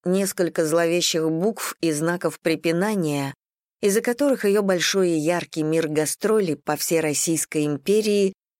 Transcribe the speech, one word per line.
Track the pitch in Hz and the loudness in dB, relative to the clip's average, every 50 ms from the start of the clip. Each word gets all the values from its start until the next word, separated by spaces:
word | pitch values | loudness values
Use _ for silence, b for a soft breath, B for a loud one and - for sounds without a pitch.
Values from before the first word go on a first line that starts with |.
| - | -2
несколько | 180 185 196 196 190 - - 180 165 160 - 165 | 0 0 0 0 -2 -2 -2 -2 -2 0 0 0
зловещих | 151 160 170 170 165 170 175 165 - - 160 160 160 | 2 2 2 2 2 0 0 0 0 0 0 0 0
букв | 160 160 180 220 233 - - - - - | 0 0 0 -2 -2 -4 -8 -10 -6 -4
и | - 165 | -2 -2
знаков | 151 147 160 165 175 175 - 160 151 - | 0 0 -2 -2 -2 0 -2 -4 -4 -2
препинания, | - 170 160 151 - 170 165 170 190 214 214 196 165 151 147 143 139 135 135 _ _ _ _ _ _ _ _ _ | -2 -2 -2 0 0 0 0 0 0 0 0 -2 -2 -2 -2 -2 -4 -6 -8 _ _ _ _ _ _ _ _ _
из-за | - 202 196 226 | 0 2 2 2
которых | 233 240 240 240 285 285 254 202 - | 0 0 0 2 2 2 2 2 2
ее | 202 196 214 | 2 2 2
большой | 202 196 185 170 160 - - 196 185 175 | 2 2 0 0 0 0 0 2 2 2
и | 165 156 | 2 0
яркий | 147 160 175 170 160 - - 160 | 0 0 0 -2 -4 -6 -4 -4
мир | 156 156 160 165 160 151 | -2 0 0 0 0 0
гастролей | 156 151 156 147 - - - 208 220 220 196 165 147 | 0 0 0 -2 -2 -2 -2 0 2 2 0 0 -2
по | - - - 151 | -4 -4 -4 -4
всей | 151 - - 175 160 | -2 -2 0 0 0
Российской | 156 151 143 - - 175 165 151 - - - 156 151 | 0 0 -2 -2 -2 -2 -2 -2 -2 -4 -2 -2 -2
империи | 147 147 135 139 - 202 220 208 214 208 202 196 190 190 _ _ _ _ _ | -2 -2 -2 0 0 2 2 2 2 2 2 2 0 -2 _ _ _ _ _